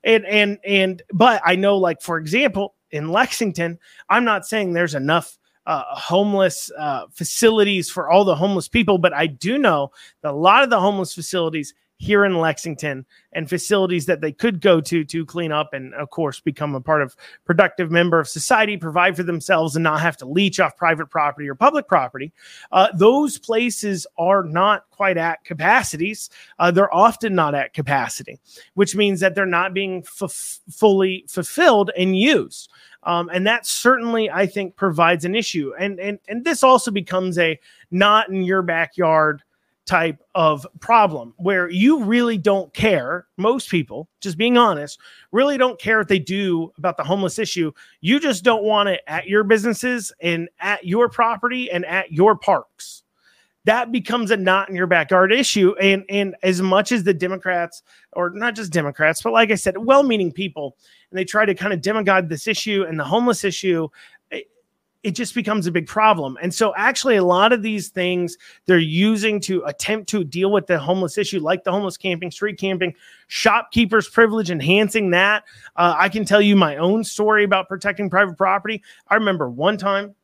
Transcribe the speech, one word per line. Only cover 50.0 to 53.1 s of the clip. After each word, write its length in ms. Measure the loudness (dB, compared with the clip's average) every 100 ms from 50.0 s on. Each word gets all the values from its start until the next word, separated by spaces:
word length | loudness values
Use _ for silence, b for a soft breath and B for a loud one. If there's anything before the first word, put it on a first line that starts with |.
| -6 _
and 280 | -4 -4 -6 _
at 260 | -6 -4 -2
your 220 | 0 0
property 600 | 2 -2 0 -4 -4 -4
and 160 | -6 -2
at 260 | -4 -4
your 240 | 4 4 4
parks. 680 | 2 0 -2 _ -20 -20 _